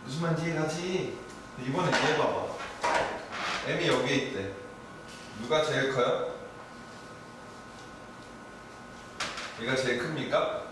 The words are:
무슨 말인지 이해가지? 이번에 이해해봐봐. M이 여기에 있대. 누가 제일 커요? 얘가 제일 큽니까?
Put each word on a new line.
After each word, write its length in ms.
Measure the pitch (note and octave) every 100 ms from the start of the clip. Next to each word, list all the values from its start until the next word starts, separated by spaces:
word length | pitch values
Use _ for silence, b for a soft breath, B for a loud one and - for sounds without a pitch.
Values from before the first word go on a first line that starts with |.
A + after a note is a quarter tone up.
무슨 180 | B2 D3+
말인지 220 | E3 D#3
이해가지? 720 | E3 D#3 D#3 E3+ F3+ F#3 - - - - - - B2+
이번에 220 | D#3 F3
이해해봐봐. 520 | - D3+ D#3 - - - - - - - - - - - - - - -
M이 220 | E3 D3+
여기에 260 | B2+ - C#3
있대. 340 | - F#2+ G2 - - - - - - - - G#2
누가 240 | A#2+ D#3
제일 280 | D3+ C3+ C3+
커요? 400 | C3+ - - - - - - - - - - - - - - - - - - - - - - - - - - - - - - - - - - - -
얘가 140 | A#2
제일 240 | C3 B2+ A#2+
큽니까? 640 | D#3+ D3 B2 D#3 - - -